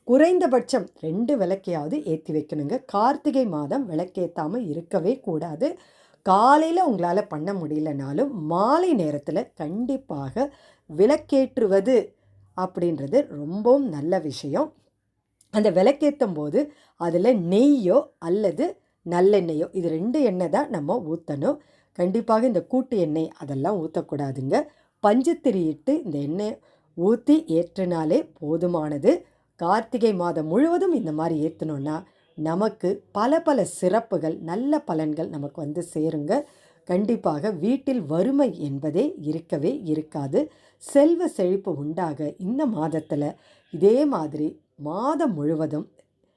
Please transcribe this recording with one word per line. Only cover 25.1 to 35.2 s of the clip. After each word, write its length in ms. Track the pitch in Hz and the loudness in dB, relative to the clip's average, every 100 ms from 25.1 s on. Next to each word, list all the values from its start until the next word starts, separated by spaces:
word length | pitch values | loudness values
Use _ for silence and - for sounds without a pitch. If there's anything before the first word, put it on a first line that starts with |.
| 233 294 339 269 190 160 | 4 2 0 0 2 0
இட்டு 360 | 147 - 311 | -2 -2 -2
இந்த 160 | 240 143 | -2 -6
எண்ணெய் 400 | 143 175 208 - _ _ _ - | -4 -4 -4 -8 _ _ _ -2
ஊத்தி 480 | 180 233 - 311 320 | 0 2 4 2 4
ஏற்றினாலே 840 | 160 175 - 180 170 156 240 - | 0 0 -2 -2 0 2 0 0
போதுமானது. 880 | _ 147 165 180 170 151 147 175 349 - _ _ - | _ -4 -2 0 -2 -4 0 2 2 -2 _ _ -6
கார்த்திகை 540 | 170 214 220 247 220 | 0 0 0 0 0
மாதம் 320 | 190 175 160 156 | 2 -2 -2 0
முழுவதும் 460 | 190 320 349 381 | 2 2 2 0
இந்த 200 | 320 170 | 0 -2
மாதிரி 280 | 151 165 156 | -2 -2 -2
ஏத்துனோன்னா 640 | 156 - 156 143 143 156 180 _ _ - | -2 -4 -6 -6 -6 -6 -10 _ _ -6
நமக்கு 640 | 151 170 214 214 175 - - | -4 0 -2 -2 -4 -4 -6
பல 280 | 202 233 320 | -2 0 2
பல 260 | 330 269 170 | 2 2 0
சிறப்புகள், 760 | - 180 214 226 175 156 165 | -2 0 0 0 -2 -2 -6
நல்ல 400 | 165 185 269 302 294 | -6 -4 0 0 0
பலன்கள் 420 | 160 156 151 | -2 -2 -4